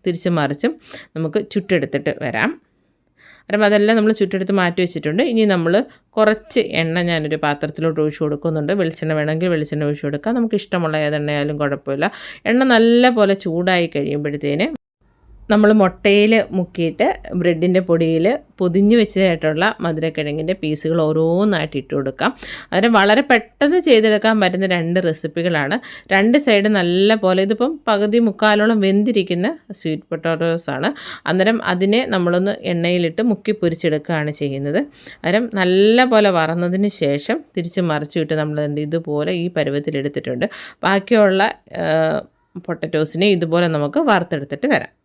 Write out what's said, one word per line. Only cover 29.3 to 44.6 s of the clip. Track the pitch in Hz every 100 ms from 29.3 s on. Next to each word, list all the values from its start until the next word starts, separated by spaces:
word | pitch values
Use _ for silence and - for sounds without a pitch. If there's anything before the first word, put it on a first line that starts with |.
| 180 196 311 _
സ്വീറ്റ് | 208 165 156 -
പൊട്ടാറ്റോസ് | 165 165 165 170 165 170
ആണ്. | 135 165 294 - - -
അന്നേരം | 180 190 226
അതിനെ | - 185 196 220 262
നമ്മളൊന്ന് | 196 175 180 196 -
എണ്ണയിലിട്ട് | - 175 170 180 170 165
മുക്കി | 240 202 - 214
പൊരിച്ചെടുക്കുകയാണ് | 175 165 170 151 147 165 151
ചെയ്യുന്നത്. | 147 147 135 143 165 285 - -
അന്നേരം | - 165 196 233
നല്ല | 196 180 185 208 233
പോലെ | 254 226 202
വറന്നതിന് | 180 156 170 175 185 202
ശേഷം | - 143 143 143 339 -
തിരിച്ച് | - 170 190
മറിച്ചിട്ട് | 175 151 151 175 151
നമ്മൾ | 156 151 151 147 147
ഇതുപോലെ | 151 165 165 147 151
ഈ | 180 170
പരുവത്തിലെടുത്തിട്ടുണ്ട്. | 175 143 143 147 139 143 143 - 123 190 - - -
ബാക്കിയുള്ള, | 180 196 196 233 208 190 208 - _ -
ഏഹ്, | 165 156 160 156 - _ _ 180
പൊട്ടറ്റോസിനെ | 175 170 160 156 156 165 202
ഇതുപോലെ | 185 165 170 175
നമുക്ക് | 156 147 277 311
വറുത്തെടുത്തിട്ട് | 196 170 151 143 143